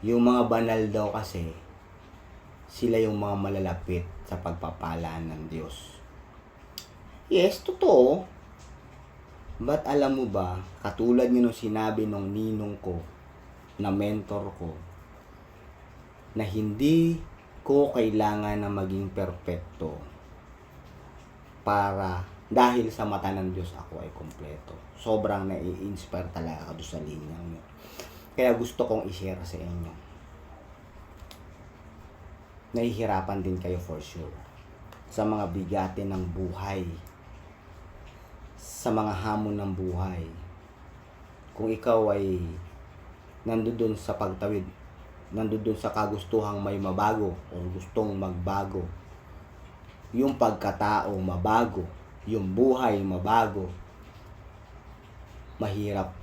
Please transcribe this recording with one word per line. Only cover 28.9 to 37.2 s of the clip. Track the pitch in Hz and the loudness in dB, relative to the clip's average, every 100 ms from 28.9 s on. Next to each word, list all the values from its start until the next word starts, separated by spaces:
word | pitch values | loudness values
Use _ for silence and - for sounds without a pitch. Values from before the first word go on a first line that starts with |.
| 110 101 | 0 -2
i-share | 90 95 92 | -6 -6 -6
sa | 90 85 | -8 -8
inyo. | 85 87 82 - - - - - - - - - - - - - - - - - - - - - - - - - - - - 117 | -8 -6 -8 -12 -18 -20 -20 -20 -20 -20 -20 -20 -20 -20 -20 -18 -18 -18 -18 -20 -20 -20 -20 -20 -20 -20 -20 -20 -20 -20 -6 -2
Nahihirapan | 120 107 110 95 92 98 | 0 0 0 0 0 -2
din | 92 90 | -2 -2
kayo | 87 90 | -2 -4
for | 87 80 | -4 -10
sure. | 78 85 76 - - - - - - - - | -10 -10 -12 -12 -16 -20 -20 -20 -20 -20 -10
Sa | - 107 | -2 0
mga | 107 98 | 2 0
bigatin | 90 87 101 92 92 98 | -2 -2 0 0 -2 -4
ng | 95 90 | -2 -2
buhay. | 85 92 90 98 98 87 82 - - | -2 -4 -4 -4 -4 -4 -8 -14 -20